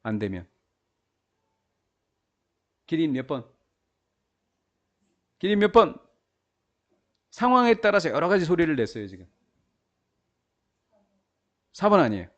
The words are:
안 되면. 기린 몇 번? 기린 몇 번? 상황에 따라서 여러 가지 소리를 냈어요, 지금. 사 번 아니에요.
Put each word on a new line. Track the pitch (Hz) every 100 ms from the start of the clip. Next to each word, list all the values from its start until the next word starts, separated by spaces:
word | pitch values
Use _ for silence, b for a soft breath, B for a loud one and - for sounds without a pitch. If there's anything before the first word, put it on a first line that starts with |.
안 | 110 107
되면. | 104 95 87 _ _ _ _ _ _ _ _ _ _ _ _ _ _ _ _ _ _ _ _ _ _ _ -
기린 | 160 160
몇 | 131 131
번? | 139 117 _ _ _ _ _ _ _ _ _ _ _ _ _ _ _ _ _ _ _
기린 | 185 208
몇 | 208
번? | 233 - - _ _ _ _ _ _ _ _ _ _ _ _ _
상황에 | - 247 254 240 226
따라서 | 214 202 160
여러 | 120 175
가지 | 196
소리를 | 165 170 165 139
냈어요, | 107 113 101
지금. | 95 90 _ _ _ _ _ _ _ _ _ _ _ _ _ _ _ _ 208 _ _ _ _ _ _ _
사 | - 202
번 | 202
아니에요. | 127 101 85